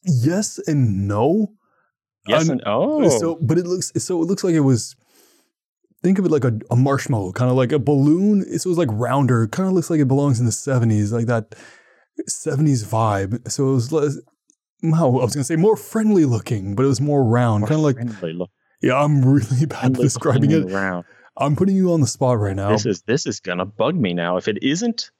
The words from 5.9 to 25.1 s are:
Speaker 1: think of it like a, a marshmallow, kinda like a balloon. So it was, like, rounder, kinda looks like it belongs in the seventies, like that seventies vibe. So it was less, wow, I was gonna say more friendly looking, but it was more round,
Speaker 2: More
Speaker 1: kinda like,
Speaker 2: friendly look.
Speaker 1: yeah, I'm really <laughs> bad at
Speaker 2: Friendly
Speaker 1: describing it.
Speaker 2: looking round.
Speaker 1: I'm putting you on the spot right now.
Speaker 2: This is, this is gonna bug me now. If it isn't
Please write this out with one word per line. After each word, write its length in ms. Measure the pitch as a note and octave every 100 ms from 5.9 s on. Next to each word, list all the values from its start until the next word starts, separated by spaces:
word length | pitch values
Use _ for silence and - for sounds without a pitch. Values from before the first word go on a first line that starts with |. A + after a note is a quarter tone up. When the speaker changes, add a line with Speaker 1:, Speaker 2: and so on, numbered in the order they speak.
| _
Speaker 1:
think 140 | F3 G3
of 60 | F3+
it 60 |
like 120 | D#3 B2+
a, 120 | A2 -
a 40 | A#2+
marshmallow, 560 | C#3 C3+ - A2+ F#2
kinda 200 | F2+ B2+
like 180 | B2+ B2
a 80 | D3
balloon. 640 | C3+ D3 C#3+ E3 G3+ G#3 F#3 D#3+
So 100 | F#3
it 40 |
was, 60 | E3+
like, 120 | D#3
rounder, 560 | G#2+ A#2+ C3+ C3 A#2+ A2
kinda 240 | - F#3+
looks 180 | F#3 -
like 100 | E3
it 80 | C#3
belongs 320 | C3+ C#3+ A#2
in 60 | A#2+
the 60 |
seventies, 600 | G#2+ - C3 A#2 G#2+ G#2
like 140 | A#2 A2+
that 280 | A#2 G#2+ - - - _ _ _ - -
seventies 560 | - - C#3 D3+ C3
vibe. 680 | G2+ A2 A2+ G2+ F#2+ A#2+ -
So 180 | - C3+
it 40 |
was 180 | C3+ A#2
less, 260 | D#3 D3 C#3+ - _ _ _ _ _
wow, 240 | D#3+ D#3+ D#3 B2
I 40 |
was 100 | B2 D3
gonna 80 |
say 120 | C3 E3
more 200 | G3 G#3+
friendly 500 | - A3 G#3+ G3+ D3
looking, 500 | A#2 - A2 F#2+ G2+
but 80 |
it 40 | C#3
was 140 | A#2+
more 220 | D3 C#3+
round, 380 | B2 A#2+ A#2+ G#2+
Speaker 2:
More 60 | G#2
Speaker 1:
kinda 140 | D#3
like, 120 | D3+ A#2+
Speaker 2:
friendly 360 | A#2+ G#2 F2
look. 160 | E2+ F2+ _ _ _
Speaker 1:
yeah, 140 | C3 B2+
I'm 260 | D3 C#3+
really 240 | C3 C#3 A2+
<laughs> 120 | B2 D3+
bad 60 |
at 80 | -
Speaker 2:
Friendly 240 | C3 B2+
Speaker 1:
describing 480 | B2 - D#3 A#2+ A2+
it. 60 | D#3
Speaker 2:
looking 140 | F#2
round. 320 | G2 G2 F2+ E2+ _ _ -
Speaker 1:
I'm 180 | C#3 D3
putting 200 | F#3+ F#3+
you 180 | F3+
on 80 | E3
the 60 | C3
spot 300 | - C3 A#2+
right 160 | G#2 G2
now. 140 | G2
Speaker 2:
This 160 | G#2+ A2
is, 160 | F#2+
this 220 | - C3 -
is 140 | G#2
gonna 260 | - F2+ G2
bug 300 | G#2 A2+ F3+
me 180 | G#2
now. 240 | F2 E2+ F2+
If 100 | G2+
it 140 | G#2
isn't 500 | C3+ D#3+ A#3 A3+ -